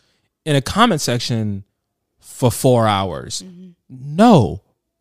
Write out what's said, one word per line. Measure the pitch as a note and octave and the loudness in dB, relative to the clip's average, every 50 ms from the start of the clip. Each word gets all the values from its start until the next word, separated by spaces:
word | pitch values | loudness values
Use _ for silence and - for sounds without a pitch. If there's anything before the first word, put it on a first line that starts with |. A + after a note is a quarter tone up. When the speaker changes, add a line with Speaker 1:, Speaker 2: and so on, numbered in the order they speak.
| _ _ _ _ _ _ _ _ - | _ _ _ _ _ _ _ _ -4
Speaker 1:
in | D#3 D3 | 0 0
a | C#3 | 0
comment | - - - G3+ A#3+ A#3+ F3 D3 | 0 -2 0 2 2 2 2 -2
section | - C#3 B2 B2 - - A#2+ A2+ A2 G#2 G2+ G2 - _ _ _ _ _ _ _ _ _ _ _ | -2 -4 -4 -4 -4 -4 -4 -4 -4 -4 -6 -8 -12 _ _ _ _ _ _ _ _ _ _ _
for | _ - - - C3 A#2 | _ -20 -10 -2 0 0
four | - - - C3 B2 A#2 A2+ | 0 2 2 2 2 4 2
hours. | G#2+ G2+ G2 G2 F#2 D#2 C2 B1+ - - - | 2 0 0 -2 -4 -6 -10 -10 -10 -12 -12
Speaker 2:
Mm-hmm. | F#3 F#3 F3 F3 F#3 F3+ F3 _ _ _ | -14 -16 -20 -20 -20 -20 _ _ _ _
Speaker 1:
No. | C3 B2+ C3 C#3+ D3+ F3+ A3 B3 G#3+ C#3+ G2+ D2 F2 G2+ _ _ _ _ _ _ _ _ | -20 -16 -14 -8 0 2 4 6 6 6 4 2 -4 -10 _ _ _ _ _ _ _ _